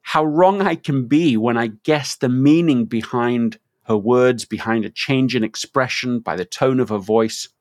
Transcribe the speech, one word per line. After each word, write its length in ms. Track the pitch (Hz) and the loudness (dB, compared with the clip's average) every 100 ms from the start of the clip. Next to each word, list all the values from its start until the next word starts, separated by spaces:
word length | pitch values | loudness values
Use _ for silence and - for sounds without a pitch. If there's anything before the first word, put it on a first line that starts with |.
How 240 | - 160 | -2 -2
wrong 380 | 156 151 185 202 | 0 4 4 4
I 120 | 190 | -2
can 320 | 165 - 139 120 | -4 -2 -2 2
be 300 | 147 170 113 | 2 4 2
when 220 | 113 117 | 0 0
I 80 | 117 | -2
guess 500 | 107 - 151 135 - | -6 -2 -2 -2 -4
the 140 | 131 | -2
meaning 560 | 123 135 156 170 127 113 | 2 4 4 4 0 0
behind 720 | 113 104 123 120 120 117 - _ _ | -4 -4 -2 -2 0 -2 -4 _ _
her 140 | - 107 | -4 -2
words, 480 | 101 120 127 120 - | 2 4 4 2 -4
behind 400 | 107 117 113 104 | -8 -2 -2 -4
a 40 | |
change 460 | - - 135 131 120 | -8 -2 0 0 0
in 80 | |
expression, 760 | 110 - - - 123 - 127 123 | -4 -6 -6 -2 -2 -4 -4 -4
by 140 | 110 | -4
the 120 | 85 90 | -6 -6
tone 340 | - 135 131 | -2 0 0
of 80 | 120 | 0
her 80 | 107 | -4
voice. 500 | 95 110 113 - - _ | 0 0 0 -4 -14 _